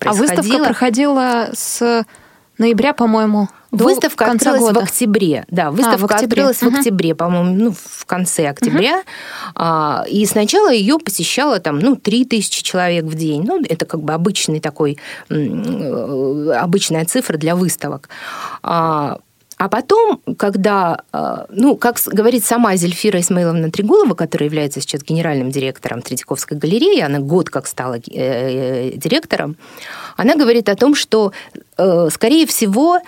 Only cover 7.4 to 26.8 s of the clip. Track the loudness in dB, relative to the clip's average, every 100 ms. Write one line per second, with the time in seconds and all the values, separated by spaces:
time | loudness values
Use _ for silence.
7.4 | 2 2 0 -2 -12 -18 -6 -4 -2 0
8.4 | -2 0 0 2 2 0 -4 -16 -16 -14
9.4 | -14 -4 -2 0 0 -2 -2 0 0 2
10.4 | 2 4 4 4 2 0 -2 -6 -4 -2
11.4 | 0 0 -2 0 0 0 0 0 0 0
12.4 | -2 -6 -4 -2 0 0 -2 -4 -2 -2
13.4 | 0 -2 -2 -4 -4 -4 -4 0 0 0
14.4 | -2 -2 -4 -2 -2 -2 -10 -18 -6 -4
15.4 | -2 -4 -4 -4 -4 -4 -4 -4 -2 -2
16.4 | -2 0 0 0 0 -2 -2 -2 -2 -2
17.4 | 0 0 0 -2 -8 -10 -14 -18 -14 -12
18.4 | -12 -10 -4 -2 0 0 -4 -8 _ _
19.4 | _ -6 -2 -2 2 4 4 0 -4 -2
20.4 | -2 2 2 2 0 -2 -6 -6 -4 -6
21.4 | -8 2 2 4 0 0 -2 2 2 2
22.4 | 0 2 2 2 0 0 0 0 0 0
23.4 | 2 0 -2 -2 2 4 4 0 -2 -2
24.4 | -2 -2 -4 -6 -8 -8 -4 -2 0 -2
25.4 | -2 -2 -4 -6 -8 -8 -8 -10 -6 -8
26.4 | -6 -4 0 2